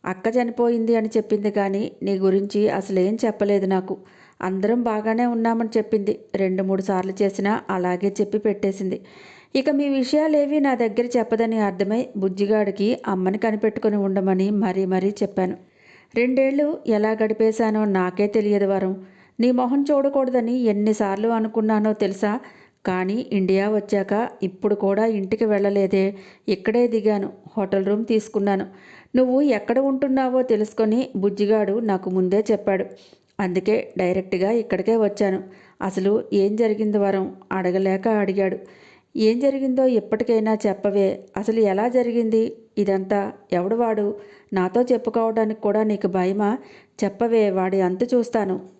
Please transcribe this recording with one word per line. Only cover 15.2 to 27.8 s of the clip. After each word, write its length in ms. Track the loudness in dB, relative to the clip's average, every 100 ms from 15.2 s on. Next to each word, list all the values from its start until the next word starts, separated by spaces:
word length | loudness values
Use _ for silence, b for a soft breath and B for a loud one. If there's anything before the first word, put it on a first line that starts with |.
| -4 -2 -2 -4 b b b b b -2
రెండేళ్ళు 640 | 0 2 2 2 0 -2 0
ఎలా 240 | 0 2 2
గడిపేశానో 640 | 0 2 2 2 0 2 2
నాకే 420 | 2 0 0 0
తెలియదు 380 | 2 2 2 2
వరం. 400 | 0 0 -4 B B B B
నీ 120 | 2
మొహం 340 | 2 2 0 2
చూడకూడదని 680 | 2 2 0 0 0 0 0
ఎన్నిసార్లు 680 | 0 2 0 0 0 0 0
అనుకున్నానో 640 | 0 -2 0 0 2 2
తెలుసా? 460 | 0 -2 0 -2 -2 B B B B -4
కానీ 400 | -2 -2 -2 -2
ఇండియా 380 | -2 2 2 2
వచ్చాక 600 | -2 0 -2 0 -2 -2 -4
ఇప్పుడు 320 | -8 -4 -2 0
కూడా 300 | 0 2 0
ఇంటికి 400 | 0 -2 -2 0
వెళ్ళలేదే. 680 | 2 2 2 2 2 0 -4 B B -4
ఇక్కడే 380 | -2 0 2 2
దిగాను, 440 | 2 0 0 -2 -10 -10 -4
హోటల్ 280 | -2 0